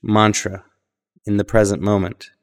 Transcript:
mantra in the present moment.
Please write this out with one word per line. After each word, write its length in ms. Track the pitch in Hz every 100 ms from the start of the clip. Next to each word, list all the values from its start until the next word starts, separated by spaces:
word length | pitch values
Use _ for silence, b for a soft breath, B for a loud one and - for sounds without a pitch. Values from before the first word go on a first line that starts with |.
mantra 600 | - 104 107 101 - 95 _ _ _ _ _ _ -
in 100 | 104
the 80 |
present 360 | 98 113 104 95
moment. 500 | 95 104 92 - - _